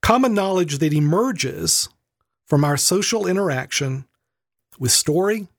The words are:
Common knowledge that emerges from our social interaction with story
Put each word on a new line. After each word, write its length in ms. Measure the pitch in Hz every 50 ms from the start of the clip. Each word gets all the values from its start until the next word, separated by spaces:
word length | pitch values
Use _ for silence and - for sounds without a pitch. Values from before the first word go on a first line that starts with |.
| -
Common 320 | - 220 254 262 254 220
knowledge 440 | 202 196 190 190 185 180 156 147 143
that 140 | 160 156 147
emerges 960 | 151 151 147 156 185 233 262 233 160 - 131 - - - 165 - - - - _ _ _ _ _ _ _ _ _ _ _
from 180 | _ - 143 147
our 120 | 143 143
social 520 | 139 - - 180 190 202 - 233 226 208 180
interaction 760 | 185 190 202 180 143 127 127 - - - 143 135 131 135 135 _ _ _ _ _ _ _ _ _ _ _ _ _ _ _
with 120 | 127 123
story 560 | 110 - - - 147 170 185 202 214 226 202 175 _